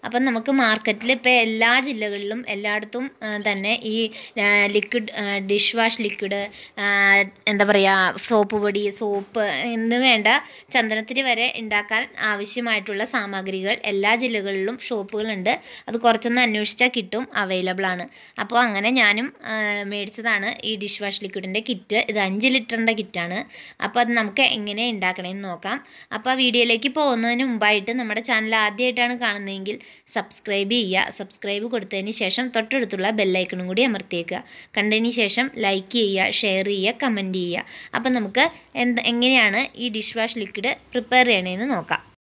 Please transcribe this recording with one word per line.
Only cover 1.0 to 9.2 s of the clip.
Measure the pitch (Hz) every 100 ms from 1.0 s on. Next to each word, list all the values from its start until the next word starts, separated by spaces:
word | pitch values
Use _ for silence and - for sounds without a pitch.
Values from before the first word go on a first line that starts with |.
| 233
ഇപ്പോൾ | 254 254
എല്ലാ | 247 220 220 226 247
ജില്ലകളിലും | 269 226 208 202 202 226 247
എല്ലായിടത്തും, | 202 208 214 214 240 269 _
ആ, | 214 208 208
തന്നെ | 196 202 233
ഈ, | 220 220 220 - - -
ആ, | 202 208 202
ലിക്വിഡ്, | 208 - 240 214 214
ആ, | 202 202
ഡിഷ് | 196 202 - 233
വാഷ് | 226 226
ലിക്വിഡ്, | 104 - 95 101 208 - - -
ആ, | 202 202 196 196 196 - -
എന്താ | 202
പറയുക, | 202 202 190 190 185 - -
സോപ്പ് | 220 202 214
പൊടി, | 208 202 208
സോപ്പ് | 196 208 202